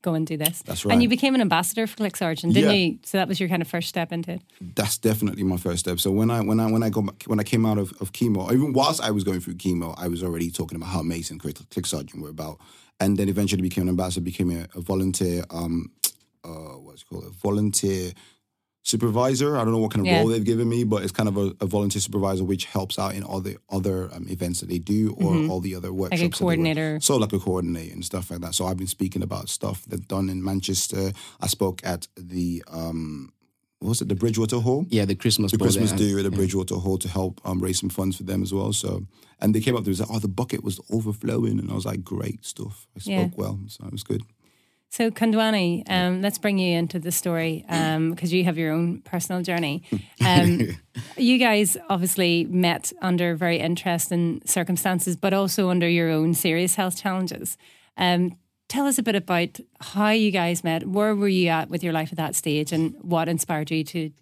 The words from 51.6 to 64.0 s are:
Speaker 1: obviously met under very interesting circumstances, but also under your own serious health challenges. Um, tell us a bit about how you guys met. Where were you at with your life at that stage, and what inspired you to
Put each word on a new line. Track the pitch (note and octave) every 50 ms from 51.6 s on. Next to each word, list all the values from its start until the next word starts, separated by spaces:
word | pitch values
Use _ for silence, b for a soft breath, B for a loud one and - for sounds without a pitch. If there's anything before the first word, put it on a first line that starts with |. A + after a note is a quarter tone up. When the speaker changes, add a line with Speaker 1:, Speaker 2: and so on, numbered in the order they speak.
| G#3 F3+ - - - -
Speaker 1:
obviously | G3 F3+ F3 F#3 - - F#3 F3 E3+ E3+ E3+
met | - F3+ F3+ F3+ E3+ E3+ - - - - -
under | - F#3 F3+ F3 F3 F3 E3+
very | D#3 F#3 E3+ E3+ -
interesting | - - F3 E3+ - F#3+ E3+ E3+ - - F3+ F3 E3+ E3 E3 - -
circumstances, | - - F#3+ E3+ F3+ F3+ E3+ - F#3+ F#3 F3+ - F#3 F3 -
but | - G3 F#3
also | G3 G3 F#3 - - G3 F3+
under | F3+ F3+ F3 E3+
your | E3+ E3+ E3+ E3
own | D#3+ D#3 D#3 E3 E3+
serious | - - F#3 D#3+ E3 F3+ F#3 -
health | - F#3+ F#3 F3
challenges. | - - G3+ F#3 F#3 F#3 F3+ - - F#3 F#3 - b b b b b b b b -
Um, | F#3 F3+ F3 F3 F3+ F3 F3 - _ _ _ _ _ _
tell | - B3+ C#4+
us | C#4 C4+ -
a | A3
bit | A#3 G#3+
about | G3+ F3 - F3+ E3+ F3 F3 - - - _ _ _
how | - - - G3 G#3 G#3
you | A3 A3+ G#3+ G#3+
guys | F#3 F#3+ E3+ E3+ F3 E3+ -
met. | E3+ D#3+ E3 - F#3+
Where | F#3 G#3 G#3 G#3+ G#3+
were | G3+ G3+ G3+
you | F#3+ F#3 F3+ E3+
at | E3 D#3+ D3+ -
with | - E3+ F3+
your | F3 D#3+
life | D#3+ D#3 D3+
at | - E3
that | D#3+ D#3 -
stage, | - - D#3+ D3 D3+ D3+ D3
and | E3+ D#3+ D#3+ D#3+ - -
what | - F3 E3+ E3 E3 E3
inspired | E3+ D#3 - - E3+ D3+ D3+ D3
you | E3 D#3+ D#3
to | D3 - E3+